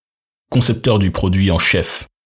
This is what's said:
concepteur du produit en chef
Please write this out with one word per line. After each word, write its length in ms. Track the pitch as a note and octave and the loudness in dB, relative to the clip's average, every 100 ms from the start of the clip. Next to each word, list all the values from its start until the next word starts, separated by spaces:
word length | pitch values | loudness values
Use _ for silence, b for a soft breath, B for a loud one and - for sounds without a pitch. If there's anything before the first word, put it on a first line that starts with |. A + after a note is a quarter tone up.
| _ _ _ _ - | _ _ _ _ -4
concepteur 480 | B2 - - C3 G#2+ | 0 0 0 0 2
du 120 | F#2+ | 0
produit 400 | - F#2+ F#2+ G2 | 0 0 2 2
en 80 | E2 | 0
chef 500 | - F2+ - - - _ | 0 0 -2 -6 -10 _